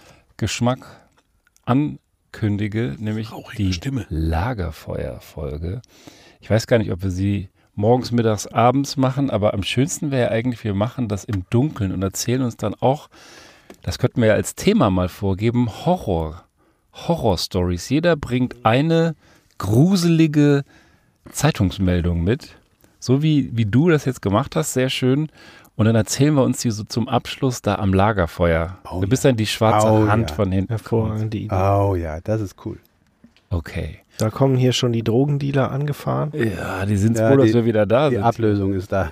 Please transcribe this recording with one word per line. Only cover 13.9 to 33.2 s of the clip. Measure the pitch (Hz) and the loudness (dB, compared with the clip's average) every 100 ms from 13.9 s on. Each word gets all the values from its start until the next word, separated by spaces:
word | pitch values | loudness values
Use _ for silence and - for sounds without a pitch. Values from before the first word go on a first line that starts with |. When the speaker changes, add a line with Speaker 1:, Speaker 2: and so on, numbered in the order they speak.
| - | -4
Speaker 1:
könnten | 131 - | -2 2
wir | 110 | 2
ja | |
als | 104 98 - | 2 0 -2
Thema | - 214 117 | 0 2 2
mal | 92 90 | 2 -2
vorgeben, | - 98 95 113 120 120 - 165 | -4 -4 -2 0 0 -2 -4 -4
Horror, | 180 - 82 78 87 - _ _ _ _ | -2 -2 -4 -4 -10 -20 _ _ _ _
Horror-Stories. | - - 165 123 87 - 90 87 87 - | -10 -4 -2 0 0 -2 -2 -2 -2 -2
Jeder | 147 170 160 | 0 2 0
bringt | - 123 123 - 110 | 0 -2 -2 0 2
eine | 123 160 165 165 156 _ _ _ - | 2 2 2 0 -4 _ _ _ -10
gruselige | 101 113 175 196 170 165 160 147 147 143 - _ _ _ _ _ - | 0 4 4 4 4 4 4 4 4 4 0 _ _ _ _ _ -16
Zeitungsmeldung | - 143 - 92 - 90 90 85 85 | -2 0 2 0 0 0 0 0 0
mit, | 85 123 - - _ _ _ _ | 0 -2 -4 -20 _ _ _ _
so | - 135 | 0 2
wie, | 156 147 85 117 | 2 2 0 0
wie | 107 | 0
du | 117 175 | 2 4
das | 151 139 | 2 0
jetzt | 123 | -4
gemacht | 101 101 139 160 | 0 0 0 -4
hast, | 151 | -2
sehr | - 131 | 0 -2
schön. | - 127 135 156 - - - - - | 0 0 0 -2 -8 -20 -20 -8 0
Und | 110 | 4
dann | 113 | 4
erzählen | 101 - 143 147 | 2 2 4 4
wir | |
uns | 120 123 | 2 0
die | 123 | -2
so | 107 | -4
zum | 104 120 - | -6 -4 -2
Abschluss | 120 - - 135 123 | -2 -4 -4 -4 -2
da | - 92 | -2 0
am | 98 | 2
Lagerfeuer. | 95 104 101 85 - 85 82 82 92 - | 4 4 2 -2 0 2 2 -2 -8 -10
Speaker 3:
Oh | 87 | -4
Speaker 1:
Du | 98 | 0
bist | - | 2
Speaker 3:
ja. | 139 | 2
Speaker 1:
dann | 117 | 2
die | 107 | 0
schwarze | - 110 104 110 | 0 2 4 4
Speaker 3:
Oh | 110 107 | 4 4
Speaker 1:
Hand | 107 117 | 2 0
Speaker 3:
ja. | - | -2
Speaker 1:
von | 98 | 0
hinten. | 95 95 | 0 -2
Speaker 4:
Hervorragende | 110 - 113 107 107 110 107 | -4 -2 -2 0 -2 -4 -4
Idee. | 104 95 | -2 0
Speaker 3:
Oh | 98 101 101 90 | 2 2 2 0
ja, | 82 78 | -4 -6
das | 95 110 | -4 -4
ist | 98 - - | -4 -10 -14
cool. | 85 _ _ _ _ | -14 _ _ _ _